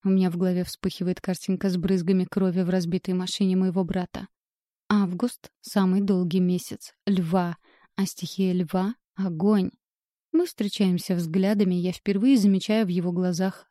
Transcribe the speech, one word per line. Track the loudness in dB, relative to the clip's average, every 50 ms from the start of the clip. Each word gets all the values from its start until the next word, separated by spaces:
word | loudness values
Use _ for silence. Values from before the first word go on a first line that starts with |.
| _
У | 2
меня | 2 2 2 0
в | 0
голове | 0 0 0 0 0 -2
вспыхивает | -4 -8 _ -6 -6 -4 -2 -4 -4 -4 -4 -4
картинка | -6 -6 -6 -2 -4 -4 0 0 -2
с | -2 0
брызгами | 0 0 0 0 2 2 2 0 0
крови | 0 -2 0 0 0 0 0
в | 0 0
разбитой | 0 0 0 -2 -4 -4 _ -2 -4
машине | -4 -4 -6 -2 0 0 2 2
моего | 2 2 2 0 -2 -2
брата. | -2 -2 -6 -6 -6 _ -12 -12 -12 _ _ _ _ _ _ _ _ _ _ _ _
Август — | 2 2 2 0 0 -2 -4 -4 -4 -8 -20 -20 _ _ _
самый | -4 0 2 2 2 2 2 2
долгий | 2 2 2 0 0 2 2
месяц | 2 2 0 -2 -4 -8 -14 -16 -16 -20 _ _ _
льва, | 0 0 0 0 0 0 0 0 -2 -6 _ _ _ _ _ _ _ _
а | -4 -4
стихия | -4 -4 -8 -10 -10 -4 -2 0 0 2
льва — | 0 -2 -2 -2 -2 -2 -2 -4 _ _ _ _
огонь. | -6 -4 -4 -2 0 2 4 4 4 2 -2 -4 _ _ _ _ _ _ _ _ _ _ _
Мы | 0 0 0
встречаемся | 0 -2 -4 -6 -4 0 0 2 2 2 0 0 -2 -2
взглядами, | -2 -2 -2 0 0 2 2 2 2 2 2 2
я | 0 -2 -2 -4
впервые | -4 _ -2 -2 2 4 4 4
замечаю | 6 6 4 4 4 2 0 0 2 2
в | 2
его | 0 0 0 0 0
глазах | 0 0 0 0 0 0 -2 -2 -6 -18 _